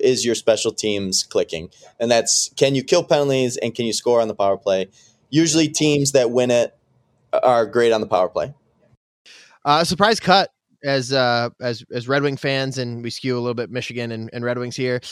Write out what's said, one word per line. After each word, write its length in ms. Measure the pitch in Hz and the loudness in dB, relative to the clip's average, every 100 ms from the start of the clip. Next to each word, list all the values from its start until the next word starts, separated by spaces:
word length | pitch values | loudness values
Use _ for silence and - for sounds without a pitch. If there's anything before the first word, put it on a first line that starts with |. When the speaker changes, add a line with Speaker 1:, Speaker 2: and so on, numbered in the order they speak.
Speaker 1:
is 240 | 123 123 113 | 2 2 0
your 100 | 113 | 0
special 360 | - 110 117 | 2 2 0
teams 500 | - 107 101 95 92 | -2 -2 -2 -2 -4
clicking? 460 | - 104 87 80 82 _ - - | -2 -2 -2 -4 -10 _ -20 -6
And 120 | 117 | 2
that's, 400 | 117 113 - - - | 2 2 -2 -2 0
can 180 | 139 139 | 2 2
you 80 | |
kill 200 | - 175 | 2 0
penalties 520 | - 151 143 135 127 117 | 2 0 2 2 0 -2
and 160 | 117 | -6
can 120 | 113 117 | -4 -4
you 80 | |
score 260 | 107 - 120 | -2 0 2
on 80 | 110 | 2
the 80 | 101 | 0
power 220 | 98 98 | 0 0
play? 320 | - 95 92 _ _ _ - | 0 -2 -2 _ _ _ -4
Usually 400 | 147 165 156 151 | 0 2 2 0
teams 420 | 156 151 147 139 | 0 0 2 2
that 200 | 135 117 | 2 2
win 200 | 123 123 | 2 2
it 240 | 120 117 _ _ _ _ _ - | 2 0 _ _ _ _ _ -4
are 340 | - 127 120 110 | 0 2 2 2
great 280 | 120 117 | 2 2
on 80 | 110 | 2
the 60 | 104 | 0
power 200 | 95 90 | 0 0
play. 260 | - 110 - _ _ _ _ _ _ - - - _ | -2 -6 -10 _ _ _ _ _ _ -20 -20 -20 _
Speaker 2:
Uh, 160 | - 151 | 0 2
a 40 | 170 | 2
surprise 340 | 180 202 233 | 2 2 2
cut 320 | - 190 180 _ _ _ | 4 4 4 _ _ _
as, 300 | 143 139 123 | -2 -2 0
uh, 360 | 135 123 120 120 - | 0 2 2 -2 -4
as, 220 | 123 113 - | -8 -8 -8
as 140 | 123 117 | -10 -2
Red 160 | 139 | 0
Wing 120 | 143 135 | 0 -2
fans, 420 | 143 135 135 127 | -4 -2 -4 -6
and 260 | 123 117 | -8 -8
we 60 | 117 | -10
skew 280 | - 131 123 | -8 -4 -4
a 20 | |
little 140 | 120 | -4
bit 160 | 120 113 | -6 -6
Michigan 420 | 123 - 120 117 | -8 -8 -8 -8
and, 180 | 113 113 | -8 -10
and 100 | 123 | -8
Red 140 | 120 123 | -6 -4
Wings 180 | 123 117 | -6 -4
here. 240 | 127 123 - | -2 -4 -6